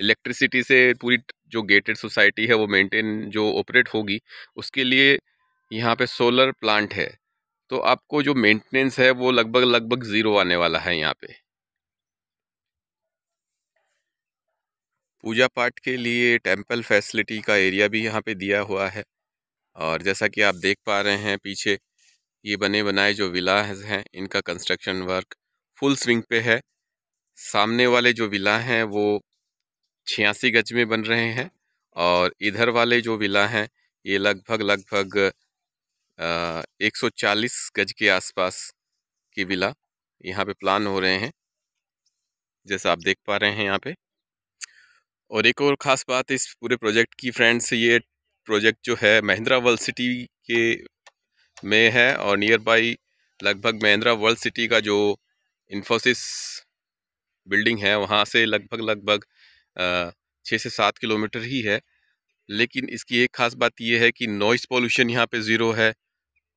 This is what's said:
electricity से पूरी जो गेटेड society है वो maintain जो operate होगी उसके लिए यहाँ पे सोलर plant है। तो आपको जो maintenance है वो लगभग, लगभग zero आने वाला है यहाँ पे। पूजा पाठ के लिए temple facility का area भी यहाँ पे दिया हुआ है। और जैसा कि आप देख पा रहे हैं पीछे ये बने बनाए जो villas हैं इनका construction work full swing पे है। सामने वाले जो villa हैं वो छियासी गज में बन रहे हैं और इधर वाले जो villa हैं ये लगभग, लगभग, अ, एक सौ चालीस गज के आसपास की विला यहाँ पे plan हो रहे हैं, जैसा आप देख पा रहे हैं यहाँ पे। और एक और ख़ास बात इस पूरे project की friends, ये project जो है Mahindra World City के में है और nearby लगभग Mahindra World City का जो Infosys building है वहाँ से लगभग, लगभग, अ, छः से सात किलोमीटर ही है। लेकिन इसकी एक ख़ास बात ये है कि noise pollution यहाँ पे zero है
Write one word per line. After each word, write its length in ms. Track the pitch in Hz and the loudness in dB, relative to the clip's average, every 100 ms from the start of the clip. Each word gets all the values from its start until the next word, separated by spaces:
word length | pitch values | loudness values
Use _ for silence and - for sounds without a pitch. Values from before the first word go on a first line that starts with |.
electricity 640 | 101 110 123 120 131 127 | -2 0 -2 -2 0 0
से 320 | 117 131 127 | 4 6 6
पूरी 240 | 120 120 123 - - _ | 2 0 -2 -2 -20 _
जो 140 | 113 | -6
गेटेड 340 | 98 101 113 107 | 2 2 2 -6
society 500 | 107 - 101 - 110 | -4 2 2 2 2
है 80 | |
वो 120 | 113 104 | 2 4
maintain 640 | 98 98 110 110 107 104 | 2 2 0 -2 -4 -6
जो 220 | 104 107 | -2 0
operate 360 | 98 - 123 - | -2 2 2 2
होगी 320 | 110 104 107 _ - - - | 0 -4 -6 _ -20 -20 -16
उसके 280 | - 135 | -10 -4
लिए 340 | 127 131 139 139 - _ _ _ - | 0 4 4 2 -2 _ _ _ -14
यहाँ 240 | 110 117 117 | -4 0 0
पे 100 | 123 | 0
सोलर 460 | - 120 123 131 | 0 2 4 2
plant 420 | - 110 107 101 | 0 0 2 0
है। 280 | 101 71 - _ _ _ _ - | -4 -6 -8 _ _ _ _ -8
तो 100 | 127 | -2
आपको 440 | - 127 - 151 | 0 0 0 -2
जो 120 | 143 | 0
maintenance 680 | 135 104 107 - 131 135 135 | 2 2 2 0 -2 -2 2
है 100 | 127 | 2
वो 200 | 127 127 | 4 2
लगभग, 320 | 123 113 123 | 2 2 2
लगभग 420 | 127 120 113 123 | 4 2 0 -4
zero 320 | 113 107 110 101 | -2 0 2 2
आने 200 | 90 87 | 2 2
वाला 220 | 85 80 | 2 0
है 200 | 90 82 | -2 -2
यहाँ 160 | 76 - | -2 -4
पे। 200 | - - _ _ _ _ _ _ _ _ _ _ _ _ _ _ _ _ 640 _ _ _ _ _ _ _ _ _ _ _ _ _ _ _ _ _ _ _ _ _ | -10 -20 _ _ _ _ _ _ _ _ _ _ _ _ _ _ _ _ _ _ _ _ _ _ _ _ _ _ _ _ _ _ _ _ _ _ _ _ _ _
पूजा 260 | 113 113 127 | -4 2 2
पाठ 300 | - 123 - | 2 -2 -2
के 180 | 131 127 | -6 -4
लिए 420 | 117 120 120 117 | -2 2 2 2
temple 440 | 95 95 - 120 | 0 -2 -2 -6
facility 580 | 110 104 - 110 101 107 | 2 0 2 -4 -4 -4
का 160 | 107 104 | 0 2
area 320 | 95 95 104 | 4 2 0
भी 160 | 110 | 0
यहाँ 160 | 113 107 | -4 -4
पे 140 | 113 | -6
दिया 260 | 98 98 101 | -6 -2 -2
हुआ 280 | 101 95 95 | 0 -4 -4
है। 160 | 101 - _ _ _ _ _ _ 87 | -6 -14 _ _ _ _ _ _ -8
और 260 | 80 80 | -4 -2
जैसा 260 | 92 95 107 | -2 -2 -2
कि 120 | 104 | 0
आप 140 | 104 | 0
देख 220 | 90 95 101 - | 0 -2 -2 -2
पा 140 | 101 | -2
रहे 160 | 101 101 | 0 -2
हैं 220 | 104 98 | -2 -6
पीछे 400 | 101 98 107 98 _ _ _ _ _ _ | -8 -8 -4 -4 _ _ _ _ _ _
ये 120 | 107 101 | -8 -2
बने 260 | 98 104 | 0 0
बनाए 320 | 101 98 101 | 0 0 0
जो 140 | 104 95 | 0 -4
villas 540 | 90 92 101 104 98 | -2 0 0 0 -6
हैं 220 | 104 101 - | -8 -8 -8
इनका 260 | 90 95 98 | -12 -8 -6
construction 560 | 92 87 - 90 - 95 | -6 -8 -6 -6 -4 -6
work 380 | 92 92 - - _ _ _ - | -4 -6 -6 -16 _ _ _ -4
full 200 | 139 135 | -2 0
swing 260 | 120 117 | 0 0
पे 180 | - 117 | 0 -2
है। 200 | 117 120 - _ _ _ _ _ _ - | 0 -2 -4 _ _ _ _ _ _ -20
सामने 500 | - 107 107 120 123 | -4 0 0 2 4
वाले 260 | 123 120 | 4 4
जो 160 | 117 107 | 2 -2
villa 300 | 101 101 110 | -2 0 0
हैं 240 | 120 113 | 0 -2
वो 380 | 107 104 104 104 _ _ _ _ _ _ _ _ - | -2 -2 0 -2 _ _ _ _ _ _ _ _ -8
छियासी 440 | - 104 104 127 | -2 0 0 2
गज 220 | 113 107 | 2 0
में 160 | 117 113 | 0 0
बन 160 | 110 | -2
रहे 280 | 107 113 117 | 0 -2 -2
हैं 180 | 117 151 _ _ _ _ 87 | -4 -8 _ _ _ _ -2
और 380 | 87 87 90 - | 2 2 0 -2
इधर 280 | 104 101 117 | -4 0 0
वाले 320 | 117 117 120 | 2 2 2
जो 160 | 113 110 | 0 -4
villa 300 | 101 101 104 | 0 0 0
हैं 220 | 113 107 _ _ _ 95 | 0 -6 _ _ _ -4
ये 120 | 98 | 0
लगभग, 440 | 101 95 - 113 | 0 -2 -4 -4
लगभग, 680 | 101 98 - 101 98 101 95 - _ _ _ _ _ _ _ - | -2 -2 -2 -4 -2 0 0 -2 _ _ _ _ _ _ _ -10
अ, 440 | 82 85 85 82 - - | -4 -4 -4 -6 -10 -4
एक 160 | 104 - | -4 -2
सौ 120 | 120 | -6
चालीस 640 | - 107 104 120 - - - | -2 0 0 -2 -6 -8 -4
गज 160 | 98 | -4
के 160 | - 107 | 0 0
आसपास 680 | 92 - - 92 - - - _ _ _ _ _ | 0 -2 -4 -4 -4 -16 -20 _ _ _ _ _
की 100 | - | -8
विला 300 | 92 92 98 - _ _ _ _ | -4 -2 -2 -4 _ _ _ _
यहाँ 220 | 90 98 98 | -12 -8 -6
पे 60 | |
plan 340 | 95 95 101 104 | -4 -2 0 0
हो 140 | 95 | -2
रहे 180 | 92 95 | 0 -2
हैं, 140 | 123 - _ _ _ _ _ _ _ _ _ _ _ _ 98 | -4 -12 _ _ _ _ _ _ _ _ _ _ _ _ -8
जैसा 260 | 95 95 | -4 -2
आप 60 | 85 | -2
देख 180 | 85 95 - | -2 -4 -2
पा 100 | 101 | -2
रहे 140 | 104 | 0
हैं 140 | 101 | -2
यहाँ 140 | 101 98 | -2 -2
पे। 160 | 139 185 _ _ _ _ _ - - _ _ _ _ _ - | -4 -14 _ _ _ _ _ -18 -18 _ _ _ _ _ -8
और 160 | 110 113 | 0 2
एक 160 | 123 | 2
और 140 | 143 139 | 2 0
ख़ास 280 | 143 131 - | 2 0 0
बात 240 | 127 - | -4 -2
इस 240 | 131 - - | -4 -4 -8
पूरे 160 | 117 123 | -4 -2
project 380 | 110 110 113 | 0 2 0
की 160 | - 127 | -2 -8
friends, 420 | 113 117 120 - | 2 2 2 0
ये 260 | 117 117 117 - _ _ _ | 0 4 2 0 _ _ _
project 340 | - 104 110 113 | -2 2 2 0
जो 120 | - 113 | -2 2
है 200 | 104 110 | 4 4
Mahindra 360 | 104 95 120 131 | 4 0 2 2
World 240 | 123 113 | 2 0
City 440 | - 120 123 123 123 _ - | -2 -4 -4 -6 -10 _ -4
के 320 | 117 117 - - _ - _ _ _ _ - | 0 0 -2 -8 _ -20 _ _ _ _ -12
में 260 | 98 110 113 | 0 4 4
है 260 | 120 123 139 | 6 4 2
और 220 | 101 101 | 0 0
nearby 580 | 107 113 107 113 117 117 _ _ _ - | 2 2 4 2 2 -4 _ _ _ -6
लगभग 400 | 98 98 117 110 | -2 -2 -2 0
Mahindra 300 | 107 104 117 | 2 2 2
World 260 | 113 110 117 | 2 2 0
City 300 | 117 - 117 | -2 -4 0
का 120 | 113 | 0
जो 380 | 104 104 104 98 _ _ _ _ - | 2 0 0 -2 _ _ _ _ -14
Infosys 460 | 101 - 117 127 117 - - - - _ _ _ _ _ _ _ _ 92 | -10 -4 -2 0 -2 -6 -10 -12 -14 _ _ _ _ _ _ _ _ -6
building 300 | 101 107 110 | -2 0 0
है 200 | 98 104 | 0 0
वहाँ 260 | 98 104 | 2 0
से 220 | 104 120 110 | 2 0 0
लगभग, 340 | 104 98 113 | -2 -4 -8
लगभग, 440 | 110 104 101 104 - _ _ _ _ - | -4 -4 0 -2 -2 _ _ _ _ -6
अ, 340 | 90 90 87 - _ _ - | -2 -2 -4 -10 _ _ -6
छः 120 | 113 | -6
से 120 | 120 | -6
सात 280 | - 104 - | 0 0 0
किलोमीटर 440 | 113 107 107 120 | -4 -2 -4 -8
ही 180 | 113 135 | -8 -6
है। 200 | 107 107 - _ _ _ _ _ - | -2 -4 -6 _ _ _ _ _ -8
लेकिन 380 | 104 120 131 127 | -4 -2 -4 -10
इसकी 300 | 113 - 120 | -10 -4 0
एक 160 | 127 | 0
ख़ास 200 | - 120 | 0 -2
बात 180 | 123 120 - | 0 -2 -2
ये 180 | 117 117 | -2 2
है 120 | 120 | 2
कि 160 | - 117 | 0 -6
noise 400 | 101 104 123 - | -2 0 0 -2
pollution 400 | 127 120 131 120 | -2 0 0 0
यहाँ 160 | 120 117 | 0 -2
पे 140 | 120 | -2
zero 320 | 107 113 113 | -2 0 0
है 220 | 113 110 - _ _ _ _ _ | 2 0 -2 _ _ _ _ _